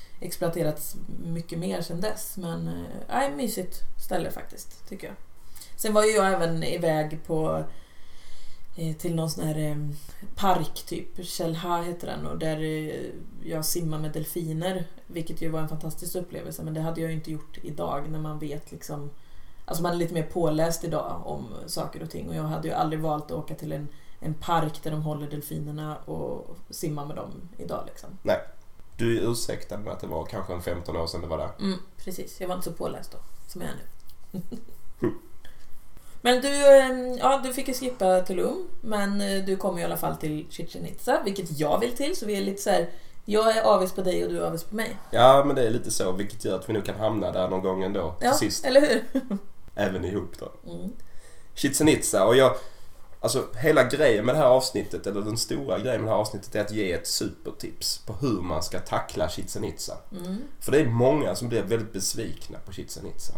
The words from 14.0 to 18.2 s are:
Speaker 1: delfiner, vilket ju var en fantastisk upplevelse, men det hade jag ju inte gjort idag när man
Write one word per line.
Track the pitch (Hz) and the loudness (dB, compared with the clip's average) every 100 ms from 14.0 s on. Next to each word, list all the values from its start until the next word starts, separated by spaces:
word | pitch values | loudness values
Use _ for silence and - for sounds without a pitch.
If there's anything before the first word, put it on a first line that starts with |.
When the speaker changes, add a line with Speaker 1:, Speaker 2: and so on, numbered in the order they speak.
| 156 | -2
Speaker 1:
delfiner, | 160 151 175 160 156 185 185 165 - - | -4 -4 -4 -4 -2 -2 -2 -4 -8 -10
vilket | 170 165 165 | -6 -4 0
ju | 160 | 0
var | 156 | 2
en | 156 | 0
fantastisk | 156 160 - - 185 | -2 -2 -4 -4 -6
upplevelse, | 175 - 156 160 | -6 -8 -10 -8
men | 160 | -6
det | 156 | -2
hade | 165 165 | -2 -2
jag | 165 | -2
ju | 160 | -4
inte | 156 | -4
gjort | 151 - - | -6 -6 -6
idag | 165 147 165 143 156 | -6 -4 -2 -2 -2
när | |
man | 156 | -2